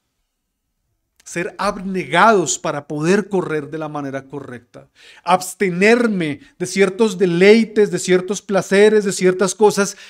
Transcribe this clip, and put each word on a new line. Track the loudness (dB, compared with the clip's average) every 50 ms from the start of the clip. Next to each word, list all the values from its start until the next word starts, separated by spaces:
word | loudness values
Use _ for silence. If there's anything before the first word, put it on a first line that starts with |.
| _ _ _ _ _ _ _ _ _ _ _ _ _ _ _ _ _ _ _ _ _ _ _ _ _
Ser | -12 -8 -8 -8 -8 -8 -6
abnegados | -4 -4 -4 -6 -8 -8 -6 -6 -6 -2 2 4 6 6 6 4 2 -2 -4 -6
para | -6 -6 -6 -6 -8 -8
poder | -8 -4 0 0 0 0 0 -2
correr | -4 -4 -4 -4 -6 -8 -8 -8
de | -10 -10
la | -10 -10
manera | -10 -10 -10 -8 -10 -10 -12
correcta. | -12 -16 -16 -16 -14 -18 -18 _ _ _ -20 -20 _ _ _ -20 -20 -20 -14 -2
Abstenerme | 0 0 0 0 -4 -6 -4 -4 -2 0 2 4 4 4 4 2 0 -2 -2 -4 -4 -6 -8 -12 _ _ -10
de | -10
ciertos | -6 0 0 0 0 2 0 0 0 0 0
deleites, | -2 0 2 4 6 6 6 6 4 0 0 0 0 0
de | 0 -6
ciertos | -2 2 0 0 0 -2 -8 -10
placeres, | _ -4 -2 -2 -2 0 2 4 4 6 4 2 0
de | 0 -4
ciertas | 0 0 0 0 2 -2 -4 0
cosas | 2 2 2 2 2 -4 -4 -4 -14 -20 -20